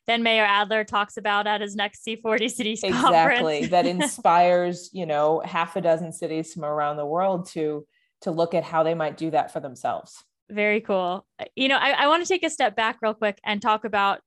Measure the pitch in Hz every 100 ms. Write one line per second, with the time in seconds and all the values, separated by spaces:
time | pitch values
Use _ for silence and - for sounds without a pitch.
0 | - 233 233 220 208 202 202 220 214 208
1 | 208 - 208 202 208 208 208 202 202 -
2 | - 220 226 214 233 - 214 220 190 180
3 | 262 165 160 247 160 151 160 175 175 180
4 | - - 196 170 180 180 175 180 - 190
5 | 160 147 151 160 175 170 170 196 170 165
6 | 170 - 165 160 165 175 147 151 147 151
7 | 147 170 196 180 180 170 151 151 151 _
8 | _ _ 190 165 170 175 160 160 160 165
9 | 156 - 160 151 - 160 139 123 127 87
10 | - - _ _ - 208 208 214 214 196
11 | 180 185 - - - - 269 277 262 -
12 | 285 330 339 359 330 - 254 208 220 254
13 | 220 214 214 196 202 208 247 220 226 202
14 | 196 -